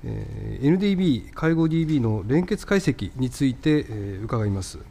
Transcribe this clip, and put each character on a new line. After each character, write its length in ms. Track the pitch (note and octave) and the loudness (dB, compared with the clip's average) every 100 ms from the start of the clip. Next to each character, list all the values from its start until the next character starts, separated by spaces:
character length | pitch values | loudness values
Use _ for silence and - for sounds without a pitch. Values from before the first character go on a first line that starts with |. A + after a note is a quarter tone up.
え 540 | A#2 G#2+ G2+ G#2 G#2+ G#2+ | -8 -8 -8 -8 -8 -2
ー、 40 | C3+ | 2
エ 40 | |
ヌ 80 | F#3 | 4
デ 140 | G3+ | 2
ィ 0 | |
ー 20 | F#3+ | 2
ビ 240 | F#3 A#2+ | 2 2
ー、 80 | - | -2
介 200 | - D#3+ | -2 0
護 140 | E3 E3 | 2 2
デ 80 | D#3+ | 2
ィ 60 | |
ー 40 | D#3+ | 2
ビ 120 | D3+ | 2
ー 20 | |
の 220 | A2+ A2 F#2+ | 2 0 2
連 200 | C#3+ F3+ | 2 2
結 200 | G#3 - | -2 2
解 140 | G3 | 2
析 300 | F#3 B2 G2 B2 | 2 -2 -4 -4
に 120 | B2+ | -4
つ 160 | - | 0
い 100 | C#3 | 0
て、 300 | A#2+ D#3+ D3+ C3 | 2 2 2 0
え 300 | A2 G2+ F#2+ | -6 -6 -6
ー、 40 | |
伺 220 | G#2+ A#2+ G#2+ | -4 0 0
い 40 | |
ま 120 | G2 | 0
す。 160 | F#2 D2+ - | -4 -12 -16